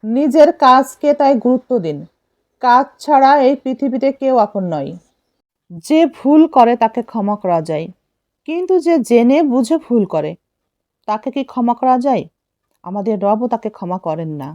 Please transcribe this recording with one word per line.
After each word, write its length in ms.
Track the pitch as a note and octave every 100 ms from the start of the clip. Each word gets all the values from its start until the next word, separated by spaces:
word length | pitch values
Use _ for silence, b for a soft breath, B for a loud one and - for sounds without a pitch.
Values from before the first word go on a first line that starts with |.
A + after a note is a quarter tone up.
নিজের 460 | G#3+ A#3+ D4+ C#4+ D4 -
কাজকে 520 | C4+ B3+ C4+ - D4
তাই 200 | D4 C#4 C4+
গুরুত্ব 360 | B3 B3+ _ B3
দিন। 180 | E3 D3 E3 _ _ _ _ _
কাজ 240 | B3+ A#3+ C#4 _
ছাড়া 320 | - C#4+ C4+ C#4+
এই 140 | C4 C#4
পৃথিবীতে 540 | C4 C4 C#4 B3 C4+
কেউ 220 | C#4 C4+ B3+
আপন 260 | G#3 G#3 F3+
নয়। 200 | D#3 C#3+ E3+ _ _ _ _ _ _ _ E3+ -
যে 140 | D#4 E4
ভুল 280 | - C4 D4+ D#4+
করে 260 | D4 A#3 A#3+
তাকে 260 | A3+ A#3
ক্ষমা 320 | A3+ A#3 G3+ G#3
করা 240 | F#3 E3+
যায়, 240 | D#3+ D#3 E3 - _ _ _ _ -
কিন্তু 260 | E4 F4+ F#4
যে 140 | D#4 E4
জেনে 340 | A3+ A#3+ A#3+ C#4
বুঝে 320 | D4+ B3 A#3 D#4+
ভুল 260 | - A#3+ F#3+
করে 260 | D#3+ D3+ E3 _ _ _ _ _ _ -
তাকে 220 | G#3+ C4
কি 100 | C#4
ক্ষমা 300 | C4+ - A#3+
করা 220 | A#3+ C4 B3+
যায়? 240 | C4 A#3 E3 _ _ _ _ _
আমাদের 320 | F3+ G3 G3+ G#3+
রবও 280 | G3+ G#3+ A#3+
তাকে 220 | A3+ A3
ক্ষমা 280 | - F3+ F3+
করেন 320 | E3+ D#3+ D#3+ D3+
না। 120 | C#3